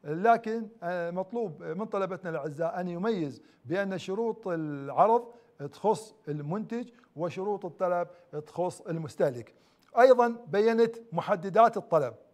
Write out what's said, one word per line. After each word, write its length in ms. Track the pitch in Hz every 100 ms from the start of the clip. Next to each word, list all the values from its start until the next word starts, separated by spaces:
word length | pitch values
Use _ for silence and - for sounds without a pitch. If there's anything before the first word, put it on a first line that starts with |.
لكن، 640 | 151 165 220 226 226 226 214 -
آه، 280 | 175 180 170
مطلوب 520 | 180 190 233 214 147
من 220 | 170 165 220
طلبتنا 440 | 202 185 180 180
الأعزاء 500 | 160 156 143 165 180
أن 80 | 180
يميز 540 | 170 214 208 147 120 _ _ 123
بأن 320 | 180 196 185
شروط 500 | - 190 233 220 202
العرض 800 | 165 156 143 139 131 202 233 240 - _ _ 143
تخص 440 | - 202 208 - _ -
المنتج 640 | 147 147 202 190 233 240 - _ 147
وشروط 500 | 170 185 196 196 180
الطلب 420 | 143 180 175 170 - _ 151 151
تخص 340 | - 180 -
المستهلك. 720 | - 165 156 - 160 120 110 _ _ _ _ -
أيضًا 360 | 262 247 240 233 -
بينت 480 | 190 220 226 226 226 -
محددات 680 | 165 - 202 190 185 226 220
الطلب 360 | - 165 127 113 _